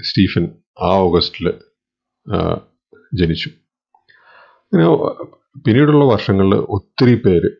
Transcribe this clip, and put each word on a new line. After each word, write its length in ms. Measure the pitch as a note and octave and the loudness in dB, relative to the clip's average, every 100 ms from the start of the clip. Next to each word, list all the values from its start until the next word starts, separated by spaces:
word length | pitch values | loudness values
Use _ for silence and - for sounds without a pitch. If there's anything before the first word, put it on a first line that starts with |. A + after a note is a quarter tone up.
സ്റ്റീഫൻ 600 | - - F#2 - E2+ - _ - | -6 -2 0 -2 -6 -8 _ -8
ആ 60 | F2+ | -2
ഓഗസ്റ്റിൽ, 680 | F#2+ F#2 E2+ - - E2 - _ _ _ _ _ _ - | 0 2 0 -2 -6 -8 -8 _ _ _ _ _ _ -8
ആ, 280 | F#2+ E2+ E2+ - _ _ _ _ | -4 -4 -6 -10 _ _ _ _
ജനിച്ചു. 360 | - E2+ E2 - - _ _ _ _ _ _ _ - - _ | -4 -2 -4 -8 -16 _ _ _ _ _ _ _ -20 -20 _
അങ്ങനെ 240 | _ F#3 E3 D#3 - - - _ _ - | _ 0 2 2 -2 -8 -14 _ _ -6
പിന്നീടുള്ള 460 | - A#2 D3 D3 C#3 | 0 2 4 4 4
വർഷങ്ങളിൽ 500 | G#2 - G2 F#2+ G#2 | 2 0 0 2 0
ഒത്തിരി 600 | B2 G#2 - - B2 A#2 | -2 -6 -8 0 2 2
പേര്, 340 | G#2 F2 D#2+ - | 2 2 0 -6